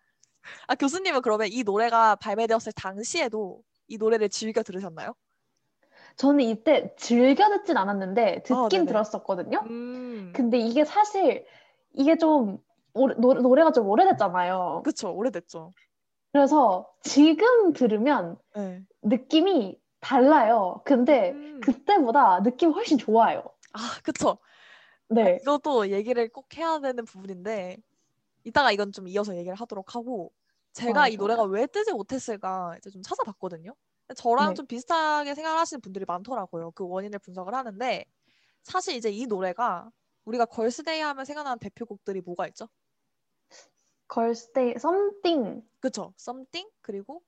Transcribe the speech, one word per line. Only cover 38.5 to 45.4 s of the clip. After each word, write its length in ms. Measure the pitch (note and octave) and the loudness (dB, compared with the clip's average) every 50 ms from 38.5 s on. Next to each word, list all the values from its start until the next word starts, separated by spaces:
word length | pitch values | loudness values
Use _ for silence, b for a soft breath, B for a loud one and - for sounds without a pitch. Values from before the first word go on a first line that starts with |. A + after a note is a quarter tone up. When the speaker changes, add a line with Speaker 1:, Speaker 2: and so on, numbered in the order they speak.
| _ _ _ | _ _ _
Speaker 1:
사실 320 | - - F#4 F#4 - D#4 | -6 -6 -6 -4 -4 -8
이제 140 | A#3+ A3 A3 | -6 -6 -6
이 160 | G3+ G#3 B3+ | -6 -6 -6
노래가 640 | B3+ G#3+ F#3 F#3+ F#3 F3 - A#3+ A#3 F#3 E3+ - A3+ _ _ _ _ _ _ _ | -6 -4 -4 -4 -6 -4 -4 -4 -4 -4 -6 -10 -16 _ _ _ _ _ _ _
우리가 200 | G#3+ A3+ B3 A#3 | -8 -2 -2 -2
걸스데이 540 | A3+ - - A3 A#3 A#3 - D4 D#4+ D#4+ D#4 | -2 -2 -2 -2 -2 -2 -4 -8 -6 -6 -4
하면 240 | D#4 D4+ C#4+ C4+ C4+ | -4 -4 -6 -8 -10
생각나는 320 | C4+ D4 D4+ D4 C#4 B3+ A3+ | -12 -10 -10 -8 -8 -8 -10
대표곡들이 600 | - G3 - - A#3 - G#3 G3 _ - G3 F#3+ | -10 -16 -14 -14 -14 -14 -14 -14 _ -10 -10 -10
뭐가 260 | F3 F3+ F3 - F#3 D3+ | -10 -10 -8 -8 -8 -8
있죠? 180 | - - A3 A#3 _ _ _ _ _ _ _ _ _ _ _ _ _ _ _ b b b b b b _ _ _ _ _ _ _ | -8 -16 -20 -20 _ _ _ _ _ _ _ _ _ _ _ _ _ _ _ b b b b b b _ _ _ _ _ _ _
Speaker 2:
걸스데이, 680 | - A#3+ A3+ A#3 A#3 A3+ - _ _ C4+ B3+ A#3+ A#3 A#3 | -4 -2 -2 -2 -2 -6 -10 _ _ -2 -2 -2 -2 -4
썸띵. 840 | - D#4+ F4 G4 G4+ G4+ G4+ G4+ - F4+ E4+ D4 | -2 -2 0 0 0 -2 -4 -2 -2 0 0 0